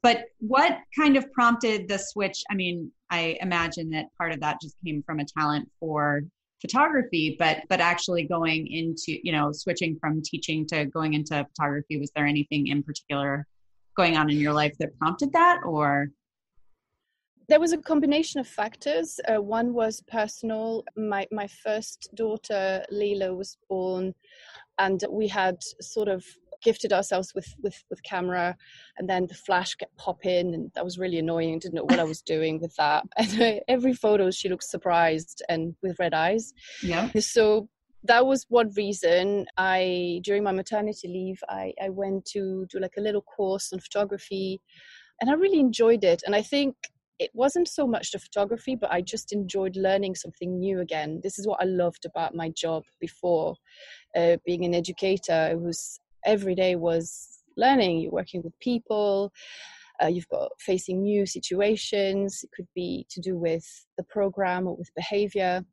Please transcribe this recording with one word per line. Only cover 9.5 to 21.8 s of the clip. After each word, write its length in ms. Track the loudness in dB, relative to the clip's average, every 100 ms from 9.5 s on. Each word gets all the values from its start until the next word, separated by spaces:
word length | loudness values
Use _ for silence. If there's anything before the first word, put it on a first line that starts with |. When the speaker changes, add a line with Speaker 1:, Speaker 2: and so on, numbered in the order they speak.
Speaker 1:
switching 460 | -2 -4 -2 -2 -2
from 220 | -2 -2
teaching 420 | -4 -6 -4 -4 -2
to 200 | -2 -2
going 280 | -2 0
into 320 | 0 0 -4 -4
photography, 500 | -2 -2 -2 -4 -6
was 100 | -4 0
there 100 | 2
anything 420 | 2 0 0 0
in 140 | 0
particular 640 | -2 -10 _ -2 -2 -4 -6 _ _ _ _ 2
going 180 | 2 4
on 140 | 2
in 80 | 2
your 160 | 2
life 200 | 2 0 -2
that 180 | -8 -2
prompted 360 | -2 0 2
that, 260 | 6 6 4 0
or? 420 | 2 2 2 0 _ _ _ _ _ -20 _ _ _ _ _ _ _ 4
Speaker 2:
There 100 | 6
was 140 | 6
a 40 | 0
combination 640 | 2 2 4 2 0 -4
of 80 | -6
factors. 720 | -6 -6 -4 -2 -2 -2 -6 0
Uh, 140 | 0
one 320 | 0 0 0
was 280 | 0 -2 -2 _
personal. 800 | -2 -2 -4 -6 -4 -4 -6 -6 -6
My, 320 | -4 -4 -4
my 140 | -6 -8
first 600 | -8 -4 -4